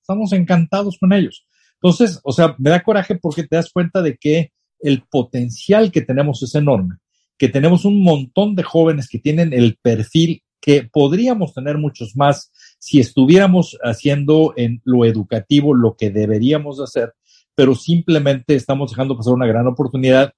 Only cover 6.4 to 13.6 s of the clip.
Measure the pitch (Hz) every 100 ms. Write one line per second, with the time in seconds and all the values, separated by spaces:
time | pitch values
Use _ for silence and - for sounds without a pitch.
6.4 | 123 151 147 117 92 92 _ _ _ -
7.4 | 131 135 156 175 202 202 185 147 131 -
8.4 | 208 190 185 165 165 151 120 117 147 156
9.4 | 165 127 117 - 120 110 107 160 165 143
10.4 | _ _ - 143 117 151 139 180 247 233
11.4 | 185 - 139 151 147 - 113 120 143 139
12.4 | - _ - _ - 147 117 - 131 180
13.4 | 196 180